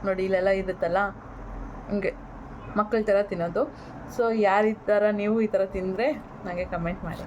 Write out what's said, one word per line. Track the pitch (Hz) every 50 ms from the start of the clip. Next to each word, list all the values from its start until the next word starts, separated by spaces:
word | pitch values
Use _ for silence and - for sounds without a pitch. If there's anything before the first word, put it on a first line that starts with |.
| 190
ನೋಡಿ, | 196 190 185 190
ಇಲ್ಲೆಲ್ಲ | 190 190 180 185 196
ಇರುತ್ತಲ್ಲ, | 196 190 185 185 180 - 185 170 175 190 202 196 196 - - - - - - - - - - - - - - -
ಹಂಗೆ | 208 202 190 - - - - - - - - - - - - - -
ಮಕ್ಕಳ | 208 208 208 233 220
ಥರ | 214 214 196 202
ತಿನ್ನೋದು. | 202 - 190 170 170 170 170 214 277 - - - - - - - - - - -
So | 233 226 226 220
ಯಾರು | 208 196 190 208 214
ಈ | 220
ಥರ, | 220 214 - - 208 202 208 214
ನೀವು | 214 202 202 208 220 226
ಈ | 220
ಥರ | 214 214 190 196
ತಿಂದರೆ | 190 - 190 185 185 190 190 233 294 294 220 - - - - -
ನನಗೆ | 185 175 175 185
ಕಾಮೆಂಟ್ | - 185 170 165 170 190 - -
ಮಾಡಿ | 165 170 170 170